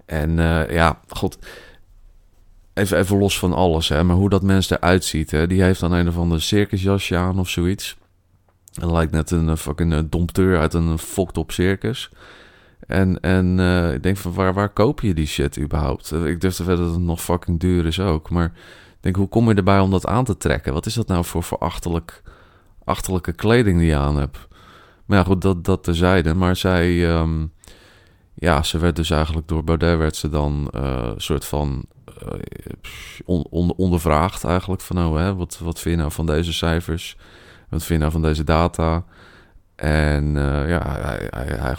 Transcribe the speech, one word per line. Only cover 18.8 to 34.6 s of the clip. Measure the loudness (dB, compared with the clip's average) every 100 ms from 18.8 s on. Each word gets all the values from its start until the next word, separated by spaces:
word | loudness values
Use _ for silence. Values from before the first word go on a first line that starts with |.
| -20 _
denk, | -2 0
hoe | 0
kom | 2 4
je | 4
erbij | 6 4
om | 4
dat | 2 2
aan | 0 0
te | 0
trekken? | 0 0 -2
Wat | -4 -4
is |
dat | -4 0
nou | 0 0
voor, | -4
voor | -4 -4
achterlijk, | -4 -4 -4 -4 -4 -18 -20 -20 -20 _ _ -18
achterlijke | -6 -6 -2 -4 -4
kleding | -2 4 4 6 4
die | 4
je | 4
aan | 2 0
hebt? | -2 -6 -20 -20 -20 -20 -20 _ 0
Maar | 2
ja, |
goed, | 4 2
dat, | 2 0 0
dat | -2
terzijde. | 0 2 4 4 2
Maar | 2 2 0
zij, | 0 2 2 2 2
ehm, | 2 0 -2 -4 -8 -20 -20 -20 -20 -20 _ _
ja, | -4 0 2
ze | 0 0
werd | 0 0
dus | 0
eigenlijk | 0 0 -2 -2
door | -4
Baudet | 0 0 2 2
werd | 0 -2
ze | -4
dan, | -2 0 -2 -4
eh, | -4 -4 -4 -6 -8
soort | -4 -4 -4
van, | -4 -4 -4 -10 -18 -20 -16
eh, | -12 -10 -12 -14 -16 -16 -16 -18 -18 -14 -4
on-, | -4 -2
on-, | -2 0 0
ondervraagd | 2 2 2 2 0 -2
eigenlijk. | -2 -2